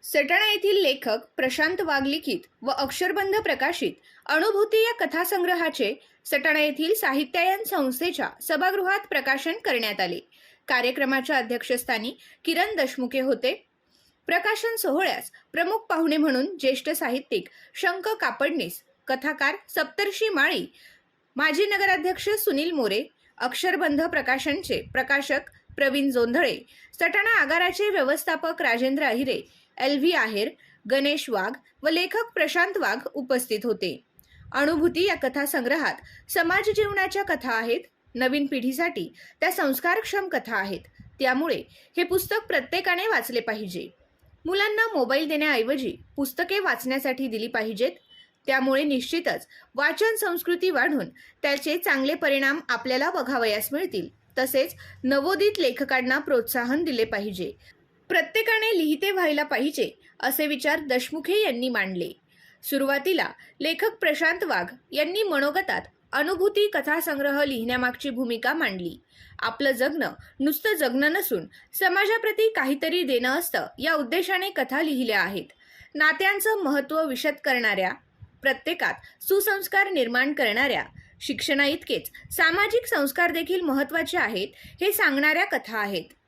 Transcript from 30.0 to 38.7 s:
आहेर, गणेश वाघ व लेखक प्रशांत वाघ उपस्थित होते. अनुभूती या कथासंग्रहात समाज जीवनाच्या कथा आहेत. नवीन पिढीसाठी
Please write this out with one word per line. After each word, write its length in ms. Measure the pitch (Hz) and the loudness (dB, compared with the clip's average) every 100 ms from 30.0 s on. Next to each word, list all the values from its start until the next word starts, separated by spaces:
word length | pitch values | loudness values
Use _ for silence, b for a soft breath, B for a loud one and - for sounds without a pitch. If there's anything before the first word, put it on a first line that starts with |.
| 302 | 2
आहेर, 360 | 330 220 208 220 - b b 208 | 2 0 0 -2 -4 b b -2
गणेश 400 | 262 285 294 285 | 2 2 0 -2
वाघ 260 | 220 190 254 b _ | -2 -2 -6 b _
व 60 | 294 | 0
लेखक 440 | 320 359 440 466 | 0 0 -2 -2
प्रशांत 420 | - 311 349 359 392 | 0 0 2 0 2
वाघ 320 | 247 220 - | 0 -2 -4
उपस्थित 440 | - 254 247 254 214 | -8 0 0 0 -4
होते. 400 | 233 214 185 143 _ _ b b b | -2 -2 -2 -6 _ _ b b b
अनुभूती 540 | - 294 320 339 302 381 | 0 2 4 2 2 0
या 80 | |
कथासंग्रहात 800 | 330 262 262 285 294 240 302 254 - B B B | 2 -2 -2 -2 -2 0 0 0 -4 B B B
समाज 400 | 381 330 370 415 415 | 0 2 2 2 2
जीवनाच्या 460 | 415 403 381 392 | 2 2 0 0
कथा 300 | 392 320 254 | -2 -2 0
आहेत. 280 | 226 233 262 - _ _ | -2 0 -2 -4 _ _
नवीन 320 | 233 254 285 277 | -2 0 2 0
पिढीसाठी 680 | 269 247 | 0 -2